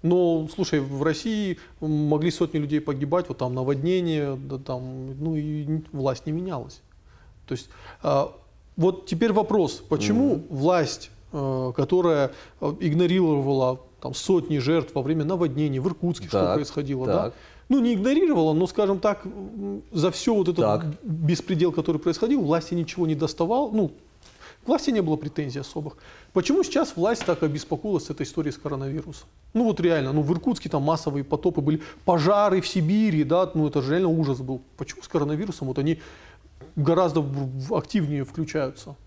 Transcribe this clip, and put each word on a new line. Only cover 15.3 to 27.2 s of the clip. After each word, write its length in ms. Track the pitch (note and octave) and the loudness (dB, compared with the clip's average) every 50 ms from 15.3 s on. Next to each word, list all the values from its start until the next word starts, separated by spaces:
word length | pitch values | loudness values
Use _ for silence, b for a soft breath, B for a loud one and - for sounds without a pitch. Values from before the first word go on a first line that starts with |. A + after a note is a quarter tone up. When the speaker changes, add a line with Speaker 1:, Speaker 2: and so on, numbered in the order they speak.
| F#3+ F3 F3 D3+ B2 D3 D3+ D3 C3+ C3 | 0 0 0 0 0 0 0 0 0 -2
Speaker 1:
в 80 | B2+ | -2
Иркутске 400 | F#3 E3 - - F3 E3 - - | -2 -4 -2 -2 -2 -2 -2 -6
что 120 | D#2+ - G2 | -2 0 2
Speaker 2:
Так, 160 | F#2 F2+ F#2+ | 2 2 2
Speaker 1:
происходило, 500 | D3 D3 C#3+ - D3 C#3+ C3 C#3 B2+ B2+ | 0 -2 -4 -6 -6 -4 -4 -4 -4 0
да? 160 | A2+ F#2+ E2+ F#2 | 0 0 0 0
Speaker 2:
так. 100 | A#2 C3 B B B B B B _ | -2 -6 B B B B B B _
Speaker 1:
Ну, 100 | B3+ C#4 | 2 4
не 140 | A#3 A#3+ A#3+ | 4 4 2
игнорировала, 580 | F#3+ G3+ B3+ C#4+ D#4+ F#4+ E4 C#4+ F3+ D#3+ D#3 D3+ | 2 2 2 4 4 4 4 4 4 4 4 4
но, 140 | D#3+ F#3 | 2 2
скажем 320 | F3+ - - G#3 F#3+ G3 F#3+ | 0 2 0 2 2 2 2
так, 260 | - G#3+ G3+ G3+ - | 2 0 0 0 -8
м, 560 | F#3+ - G3+ F#3+ G3+ A3 G#3+ G3+ G3+ G3+ G#3 - - - | -12 -12 -12 -12 -12 -10 -10 -8 -8 -8 -10 -12 -6 -2
за 180 | E3+ D3 F#3 | 0 2 2
все 220 | E3+ - - B3 A3+ | 0 0 0 2 2
вот 140 | G#3 F#3 F3 | 2 2 2
этот 80 | E3+ F3 A#2 | 2 2 2
Speaker 2:
Так. 200 | G#2 G#2 G#2+ E3 | 4 2 2 0
Speaker 1:
б-, 100 | D3+ D3+ - - | -4 -8 -8 -6
беспредел, 680 | A3+ D#3 E3 D#3+ D3+ F3 - - - F#3 D#3 F3 F3 | -6 -4 0 2 0 0 0 0 -2 2 2 2 2
который 260 | E3+ F3 D#3 - E3 | 2 0 -2 -2 -2
происходил, 440 | D3+ - F3 D#3+ - - A3+ C#4+ C4+ | 0 0 -2 0 0 0 0 2 0
власти 320 | F#3 C#3+ D#3+ E3+ E3 - F3 | 2 2 0 0 0 -2 -4
ничего 340 | F3 D#3+ D#3+ - F#3 E3+ | -4 -4 -4 -2 -2 0
не 80 | D#3+ D#3 | 0 0
доставал, 560 | C#3 D#3+ D#3 - - E3+ E3+ A3+ C4 D4 A3+ | 0 -2 -4 -2 -2 -2 0 2 0 0 0
ну, 160 | G#3+ A3 G3 D3+ - - - - _ _ B B B B B B B B - | 0 0 0 0 -2 -10 -20 -20 _ _ B B B B B B B B 0
к 40 | |
власти 240 | A#3 D#4+ C#4+ - D4 | 0 0 2 2 0
не 100 | A#3+ G#3+ | 0 2
было 140 | F3+ D#3 D#3 | 2 0 -2
претензий 440 | D3+ D3+ D3+ - - D3+ C3+ A#2+ C#3 | -2 -4 -8 -6 -6 -6 -6 -6 -8
особых. 360 | C3+ - - - D3 D3 - B B B B B B B B | -10 -8 -10 -10 -10 -10 -12 B B B B B B B B
Почему 300 | F#3 F3 - C#4 G4 F#4 | 0 2 4 2 2 2
сейчас 320 | - - C4+ D#4+ - - | 2 0 0 0 0 0
власть 280 | E3+ E3+ G#3+ A#3 - | 0 0 0 0 0